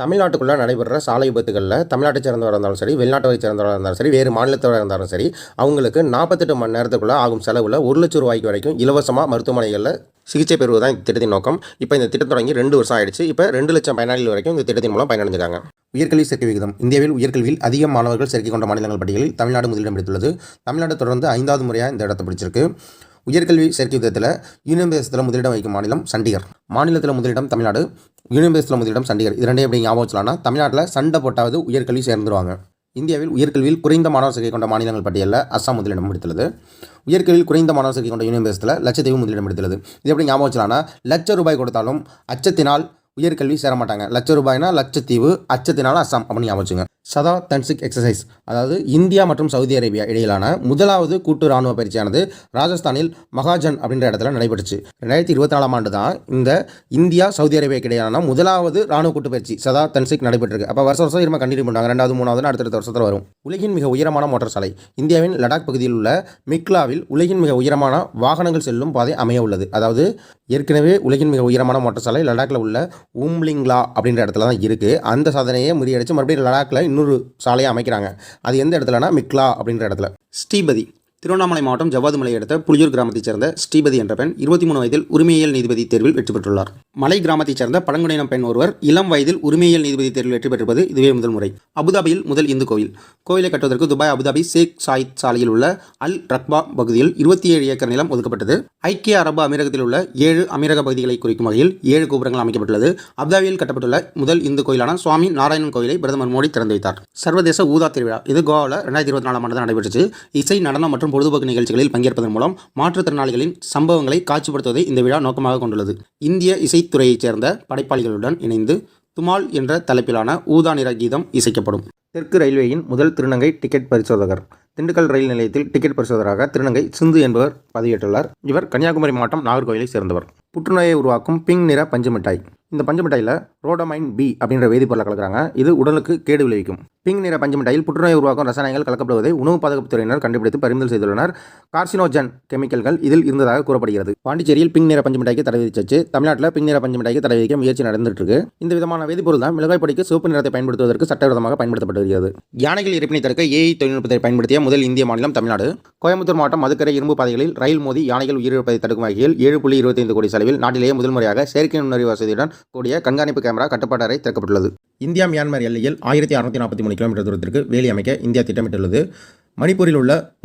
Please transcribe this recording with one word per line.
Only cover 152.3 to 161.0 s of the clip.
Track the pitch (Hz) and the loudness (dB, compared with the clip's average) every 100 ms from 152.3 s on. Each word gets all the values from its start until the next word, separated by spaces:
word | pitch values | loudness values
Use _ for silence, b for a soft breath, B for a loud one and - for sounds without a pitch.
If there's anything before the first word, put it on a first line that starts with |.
| - - | -6 -14
யானைகள் | 123 143 185 196 | -4 -2 0 -2
இறப்பினை | 170 151 151 | -2 -2 -2
தடுக்க | 127 127 165 | 0 0 2
ஏ | 143 165 | 2 2
ஐ | 170 | 2
தொழில்நுட்பத்தை | 135 135 117 120 | 0 -2 0 0
பயன்படுத்திய | 120 120 117 143 | 2 2 2 2
முதல் | 139 143 | 4 2
இந்திய | 127 127 127 | 2 0 0
மாநிலம் | 113 143 | 0 -2
தமிழ்நாடு. | 131 113 104 113 202 b _ 165 | -2 0 0 -2 -4 b _ 0
கோயம்புத்தூர் | 185 185 | 0 0
மாவட்டம் | 170 143 160 | 0 0 0
மதுக்கரை | 135 135 151 139 | 0 0 0 0
இரும்பு | 143 147 | 0 0
பாதைகளில் | 127 120 156 | 0 0 -2
ரயில் | - - 156 | -2 0 0
மோதி | 143 131 143 | -2 -2 -2
யானைகள் | 123 135 139 | -2 -2 -2
உயிரிழப்பதை | 120 131 127 117 | 0 0 0 0
தடுக்கும் | 113 110 113 | 0 -2 -2
வகையில் | 101 135 165 | 0 2 4
ஏழு | 131 151 | 2 4
புள்ளி | 139 135 | 2 4
இருபத்தைந்து | 127 123 113 | 2 2 0
கோடி | 107 107 | 0 0
செலவில் | 107 107 135 | 2 2 2
நாட்டிலேயே | 123 127 123 | 0 2 2
முதல் | 131 | 2